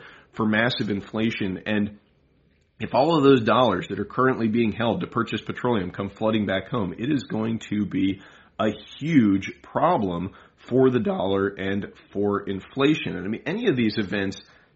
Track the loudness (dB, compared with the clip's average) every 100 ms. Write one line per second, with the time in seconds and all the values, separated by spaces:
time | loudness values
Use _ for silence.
0 | -10 -20 -12 -4 0 2 2 0 -2 -4
1 | -6 -2 -2 -2 -4 -4 -2 -2 -2 -6
2 | _ _ _ _ _ _ _ -12 -2 2
3 | 4 6 8 6 6 4 4 2 -2 -6
4 | -4 0 2 2 0 2 0 0 0 -2
5 | -2 -4 -4 -4 -6 -6 -2 -2 -2 -6
6 | -8 -4 0 0 0 -2 -4 -4 -4 -4
7 | -4 -4 -2 -4 -4 -6 -4 -4 -2 -2
8 | -2 -4 -10 -20 -12 -4 -4 -4 -10 -10
9 | 0 4 6 4 -2 -12 -8 0 2 2
10 | 0 -2 -6 -10 -20 _ -2 4 4 4
11 | 0 -2 0 0 0 -2 -4 -4 -6 -12
12 | -12 -4 -2 -2 -2 -8 -8 0 0 0
13 | -2 -8 -6 -6 -6 -4 0 2 0 0
14 | -4 -4 -4 -6 -14 _ _